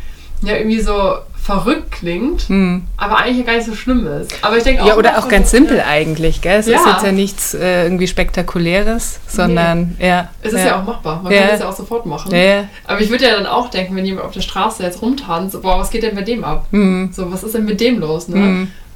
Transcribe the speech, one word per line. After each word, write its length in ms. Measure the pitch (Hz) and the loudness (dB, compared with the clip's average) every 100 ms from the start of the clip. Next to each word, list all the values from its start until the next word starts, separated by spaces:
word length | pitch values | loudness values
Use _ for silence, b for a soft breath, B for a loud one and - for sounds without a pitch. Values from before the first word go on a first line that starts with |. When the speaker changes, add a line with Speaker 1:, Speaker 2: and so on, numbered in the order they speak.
| B B B B | B B B B
Speaker 1:
ja, 140 | 196 208 | -2 0
irgendwie 240 | 220 220 | 0 0
so 340 | 208 202 190 - - - | 0 0 0 -2 -8 -6
verrückt 500 | - 196 185 320 - | -2 0 0 -2 -2
klingt, 580 | - 170 175 254 - - | -8 -6 -2 -2 -2 0
Speaker 2:
Mhm. 340 | 196 185 180 175 - | 2 2 0 -4 -6
Speaker 1:
aber 220 | 202 - | 0 0
eigentlich 280 | - 254 240 | 2 0 0
gar 100 | 233 | -2
nicht 100 | 226 | -2
so 100 | 190 | -6
schlimm 300 | 247 254 170 | 0 0 0
ist. 240 | 147 - - | -4 -8 -4
Aber 140 | - 233 | 0 2
ich 60 | |
denke 220 | 233 254 202 | 4 4 6
Speaker 2:
Ja, 80 | |
Speaker 1:
auch 40 | 220 | 6
Speaker 2:
oder 140 | 226 | 4
Speaker 1:
mal 60 | - | 2
Speaker 2:
auch 40 | |
Speaker 1:
von 60 | 254 | 4
Speaker 2:
ganz 200 | 214 - | 4 6
Speaker 1:
so, 60 | 226 | 6
Speaker 2:
simpel 200 | 302 226 | 6 4
Speaker 1:
ja. 80 | 123 | 2
Speaker 2:
eigentlich, 540 | 151 156 156 160 156 | 0 0 0 0 0
gell? 180 | 170 208 | 2 2
Es 80 | 220 | 4
ist 60 | 233 427 | 4 4
Speaker 1:
Ja. 60 | |
Speaker 2:
jetzt 100 | - | 4
ja 80 | 202 | 2
nichts, 420 | 190 196 - - | 2 0 -2 -6
äh, 300 | 147 180 180 | -2 0 2
irgendwie 240 | 170 180 180 | 0 0 0
Spektakuläres, 1120 | - 175 - 170 185 170 185 208 226 - - - | 0 0 0 -2 -2 0 2 2 0 -4 -10 -6
Speaker 1:
Nee. 100 | - | 0
Speaker 2:
sondern, 640 | 175 170 170 170 175 170 | 2 2 2 2 -2 0
ja, 300 | 180 180 175 - | 0 0 -2 -6
Speaker 1:
Es 120 | 214 | -4
ist 60 | 240 | 0
Speaker 2:
ja. 80 | 226 | 0
Speaker 1:
ja 140 | 185 | 0
auch 40 | 202 | -4
machbar, 360 | 226 160 165 | -6 -6 -6
man 80 | 185 | 0
Speaker 2:
Ja. 80 | 202 | 2
Speaker 1:
kann 80 | 196 | 4
das 100 | 208 | 2
ja 100 | 214 | -2
auch 60 | - | -8
sofort 300 | 196 233 190 | -6 -6 -4
machen. 260 | 147 190 | -8 -2
Speaker 2:
Ja, 60 | 175 | 2
ja. 260 | 190 202 202 B - | 4 2 -2 B -6
Speaker 1:
Aber 160 | 202 | -2
ich 80 | 214 | 0
würde 160 | 247 254 | 2 2
ja 60 | 214 | 2
dann 100 | 190 | 0
auch 240 | - 247 | -2 -2
denken, 260 | 190 180 190 | -4 -4 -4
wenn 100 | 190 | -4
jemand 200 | 190 - | -4 -8
auf 60 | |
der 80 | 190 | -8
Straße 420 | - 254 220 - | -6 -2 -4 -2
jetzt 180 | 180 180 | -6 -4
rumtanzt, 600 | 226 285 - 170 190 170 | -4 -4 -4 -4 -4 -4
„Boah, 180 | 185 185 | 0 2
was 100 | 196 | 2
geht 140 | 226 | -2
denn 120 | 220 202 | -2 -4
bei 60 | |
dem 220 | 196 233 | -4 -4
ab?“ 240 | 156 - - | -2 -2 0
Speaker 2:
Mhm. 380 | 202 190 185 185 | 2 2 2 -2
Speaker 1:
So, 180 | - 180 | -6 -8
was 120 | 185 | -6
ist 120 | 220 226 | -6 -4
denn 100 | 214 | -2
mit 140 | 190 | 0
dem 180 | 240 226 | 0 0
los, 280 | 156 160 175 | -2 -4 -2
ne? 60 | 190 | 0
Speaker 2:
Mhm. 340 | 202 185 185 B B | 2 2 -4 B B